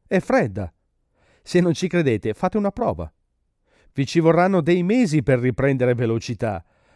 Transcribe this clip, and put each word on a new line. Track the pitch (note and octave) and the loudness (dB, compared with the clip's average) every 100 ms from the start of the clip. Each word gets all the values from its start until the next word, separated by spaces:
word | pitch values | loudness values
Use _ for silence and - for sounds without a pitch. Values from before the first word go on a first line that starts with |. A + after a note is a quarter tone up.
| _ | _
È | F#3+ | -4
fredda. | - C4 C#3+ F#2+ F#2 - _ _ _ _ _ _ | 0 0 0 -4 -10 -12 _ _ _ _ _ _
Se | - F3+ | -2 0
non | F3 | 2
ci | - F#3 | 0 -2
credete, | F3 D3 G#2+ A2 | 0 0 0 -2
fate | G#2 F#3 A3 | -4 -4 -2
una | G3+ | -4
prova. | - A3+ E2 D#2+ _ _ _ _ _ _ _ _ | -4 -4 -4 -10 _ _ _ _ _ _ _ _
Vi | - C#3 | -6 -2
ci | E3+ | 2
vorranno | D#3+ E3 F#3 F#3+ | 4 4 4 2
dei | D3+ F3+ | 2 0
mesi | F3 A#3+ A3 D3+ | 2 2 2 0
per | - C3 | 2 0
riprendere | B2+ B2 C3+ C3+ B2 | 0 0 0 2 0
velocità, | A#2+ A#2+ A2+ - A#2 A2+ F#2+ - _ _ | 0 0 -2 -4 -6 -6 -6 -12 _ _